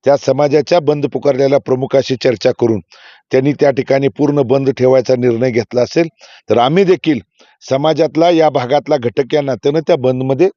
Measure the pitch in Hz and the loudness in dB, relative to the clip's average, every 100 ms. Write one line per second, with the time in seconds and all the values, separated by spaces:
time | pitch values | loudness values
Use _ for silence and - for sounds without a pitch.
0 | - 139 - 135 147 147 - 175 143 151 | 0 0 0 0 0 0 2 0 0 -2
1 | 139 135 143 131 139 139 - 131 131 139 | -4 -4 -2 0 0 0 0 -4 0 -2
2 | 123 131 135 110 131 123 117 110 - - | 0 -2 -2 0 -2 0 0 -2 -6 -20
3 | - - _ 131 135 143 147 131 127 139 | -20 -20 _ 0 0 0 0 0 0 0
4 | 139 - 147 147 123 135 135 131 127 131 | 0 0 -2 0 0 0 0 0 2 2
5 | 113 127 123 117 127 117 107 123 120 165 | 2 0 0 0 -2 -2 -2 -2 -2 -2
6 | 170 _ - - _ 107 123 170 190 180 | -2 _ -20 -20 _ 0 2 2 2 0
7 | - 131 - _ _ _ - 131 151 151 | 0 -4 -6 _ _ _ -6 -2 0 0
8 | 160 139 170 170 156 135 120 143 127 147 | 0 2 2 4 2 0 -2 -2 0 -2
9 | 120 107 127 151 143 123 139 151 156 165 | -2 -4 -2 -2 -2 -4 -2 -2 0 0
10 | 127 127 131 135 185 | 0 -2 -2 0 0